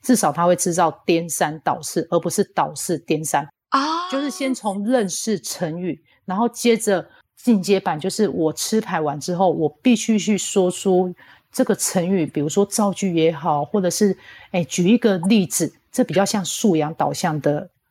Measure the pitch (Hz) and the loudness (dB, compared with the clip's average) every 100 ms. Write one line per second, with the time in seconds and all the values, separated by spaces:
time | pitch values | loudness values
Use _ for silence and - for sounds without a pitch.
0 | - 233 160 156 175 175 185 170 165 - | 0 2 2 2 2 2 0 2 0 0
1 | - 170 170 - 160 156 - 135 147 - | 0 0 -2 -2 -4 -2 -4 -4 -4 -6
2 | - 175 175 - 196 - 147 151 - 160 | -2 -2 -2 -2 -2 -2 -4 -4 -6 -6
3 | - 156 156 143 147 _ _ 269 294 330 | -2 -4 0 -4 -4 _ _ -2 0 -4
4 | 359 269 285 - 269 254 208 196 208 254 | -4 -4 -4 -4 -4 -4 -4 -4 0 0
5 | 196 - 220 202 - - 165 170 180 131 | 0 -4 -4 -4 -6 -6 -6 -4 -6 -8
6 | _ _ - 190 233 - 240 226 208 185 | _ _ -8 -2 -2 0 0 2 2 -2
7 | - _ _ _ - 208 170 190 190 156 | -2 _ _ _ 2 2 4 0 0 -4
8 | 185 - 196 - 156 151 - 220 - 175 | -4 0 0 0 -2 -2 -2 -2 -2 -2
9 | 151 147 - 175 190 165 151 - 247 233 | -2 -4 -6 2 2 2 -2 0 2 2
10 | - 214 170 196 - 202 185 - 196 180 | 2 0 0 -2 0 0 0 0 2 2
11 | 180 175 - - _ - 247 196 - 190 | 2 -4 -18 -20 _ -2 0 0 -2 -2
12 | 175 196 147 156 147 202 202 - 202 - | 0 0 0 -2 -2 0 0 0 -2 -2
13 | 196 170 160 151 165 147 147 208 180 - | -2 2 2 2 -2 -2 0 0 0 2
14 | 202 185 - - - 180 - - 175 240 | 2 0 -8 -20 -6 -4 -2 0 4 4
15 | 220 185 185 214 180 - 190 - _ - | 4 0 2 2 2 -2 -4 -4 _ -2
16 | 247 165 196 208 165 - 214 156 151 160 | 0 2 0 0 -4 0 2 2 0 -2
17 | 143 143 175 151 147 147 - _ _ | -4 -2 -2 0 0 0 -4 _ _